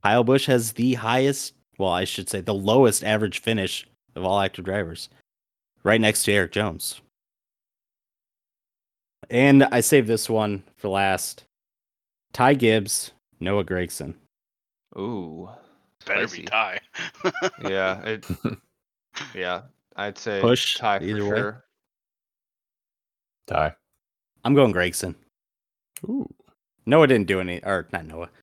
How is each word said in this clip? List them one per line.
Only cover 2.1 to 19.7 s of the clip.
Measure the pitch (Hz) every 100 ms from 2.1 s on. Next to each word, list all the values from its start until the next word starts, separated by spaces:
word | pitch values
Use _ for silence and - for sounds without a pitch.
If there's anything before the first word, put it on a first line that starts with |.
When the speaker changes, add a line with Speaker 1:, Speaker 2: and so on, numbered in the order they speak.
| - 92
Speaker 1:
say | 98
the | 90
lowest | 98 98 120 127 101
average | 104 107 107 -
finish | - 110 95 - - _ _
of | -
all | 92 101
active | 98 -
drivers, | 90 98 85 85 - _ _ _ _ _ _ _
right | 98 113
next | 107 107
to | -
Eric | 101 87
Jones. | 101 104 80 - - _ _ _ _ _ _ _ _ _ _ _ _ _ _ _ _ _ _ _ _ _ _ -
And | 120 139 139
I | 135 120
saved | - 147 110
this | 113 -
one | 110 107 101 - _
for | 104
last. | 98 98 92 - - _ _ _ _ _ _ _ _ _
Ty | - 127
Gibbs, | 143 117 110 101 - - _ _ _
Noah | 90 101
Gragson. | 87 92 87 - 73 78 _ _ _ _ _ _ _ -
Speaker 2:
Ooh, | 101 113 85 80 92 - _ _ _ _ -
Speaker 3:
Better | 101 -
Speaker 2:
spicy. | -
Speaker 3:
be | -
Ty. | 110 107 92 _ - - -
<laughs> | - 370 381 -
Speaker 2:
Yeah, | 98 95 95 95
it, | 110 110 - 87 117 110 _ _
Speaker 4:
<laughs> | _ _ _ - 143
Speaker 2:
yeah, | - 90 90 127